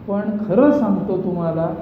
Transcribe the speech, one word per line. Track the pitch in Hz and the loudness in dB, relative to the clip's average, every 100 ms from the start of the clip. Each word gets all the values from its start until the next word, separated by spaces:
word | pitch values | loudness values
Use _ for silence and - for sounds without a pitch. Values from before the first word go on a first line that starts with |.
| - | -6
पण | 202 214 - - | -4 -2 -4 0
खरं | 202 285 | 4 6
सांगतो | - 214 185 202 185 | 4 2 0 0 -2
तुम्हाला, | 185 170 165 160 165 - | -2 -2 -2 -2 -2 -4